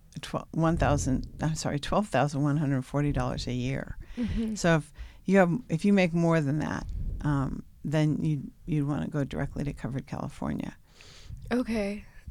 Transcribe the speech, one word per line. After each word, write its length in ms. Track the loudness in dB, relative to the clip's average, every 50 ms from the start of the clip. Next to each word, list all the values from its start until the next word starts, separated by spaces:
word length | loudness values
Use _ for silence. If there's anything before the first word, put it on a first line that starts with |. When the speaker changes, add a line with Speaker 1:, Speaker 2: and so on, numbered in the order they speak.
| -20 -18 -14 -12
Speaker 1:
tw-, 260 | -10 -6 -6 -6 -8 -6
one 260 | -2 0 2 2 4 4
thousand, 500 | 4 4 4 4 2 2 0 0 -2 -4 -6 -4
I'm 120 | -2 -2 0
sorry, 260 | -2 -2 -2 -2 -2
twelve 280 | -2 0 2 0 2 2
thousand 340 | 2 2 2 2 2 0
one 160 | 0 2 2 2
hundred 240 | 2 0 0 0 -2
forty 260 | -2 -2 0 0 0
dollars 340 | 0 0 0 -2 -4 -4 -4
a 80 | -4 -4
year. 440 | -2 -2 -2 -2 -4 -6 -8 -10 -12 -12 -10 -6 -4
Speaker 2:
Mm-hmm. 380 | -2 -2 0 0 -2 -2 -2
Speaker 1:
So 220 | 0 4 4 4 4
if 140 | 2 -2 -8 -16 -16 -16 -16 -8 0
you 120 | 4 6 6
have, 140 | 6 6 4 0 -2 -2
if 160 | -2 0 4
you 80 | 4 6
make 200 | 6 6 4 4
more 280 | 4 4 4 4 4
than 160 | 4 2 0 0
that, 280 | -2 -2 -4 -4 -4 -6 -6 -4 -4 -4 -4 -2
um, 400 | 0 0 0 0 0 -2 -4 -6 -10 -14 -16 -10 -6 0
then 300 | 2 2 4 4 2 2 0
you, 180 | 0 0 -2 -4 -8 -12 -12 -6
you'd 220 | -2 -2 0 0 0
wanna 200 | -2 -2 -4 -4
go 140 | -2 -2 -4
directly 400 | -2 -4 -4 -6 -4 -4 -4 -4
to 80 | -4 -4
Covered 340 | -6 -6 -6 -6 -6 -6 -6
California. 680 | -8 -8 -6 -8 -8 -6 -6 -4 -4 -4 -6 -8 -10 -14 -18 -20 -20 -20 -20 -20 -20 -20 -16 -14 -14 -14 -6 -4
Speaker 2:
Okay. 520 | -2 -2 -2 -2 -2 -2 -2 -2 -4 -8 -10 -16 -20 -18 -16 -16